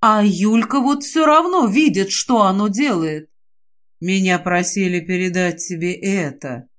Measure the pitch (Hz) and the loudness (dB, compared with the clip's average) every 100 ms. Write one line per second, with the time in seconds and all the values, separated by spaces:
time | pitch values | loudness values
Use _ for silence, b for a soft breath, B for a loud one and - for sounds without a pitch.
0 | 226 214 208 170 208 220 226 269 254 285 | 4 4 2 2 2 2 2 0 0 -2
1 | - 320 311 302 330 370 240 208 311 190 | -2 0 4 4 4 2 2 2 2 2
2 | 196 - - 247 196 190 208 202 285 190 | -2 -4 -2 2 2 2 0 0 0 0
3 | 160 156 156 _ _ _ _ _ _ _ | -2 -6 -12 _ _ _ _ _ _ _
4 | 170 190 190 180 180 175 180 - 190 180 | -2 0 2 0 0 -2 -2 -2 -2 -2
5 | 165 185 185 180 180 170 - 175 175 175 | -4 -4 -2 -2 -2 -2 -8 -6 -6 -4
6 | 196 196 156 139 143 123 127 | -4 -2 -4 -8 -12 -12 -14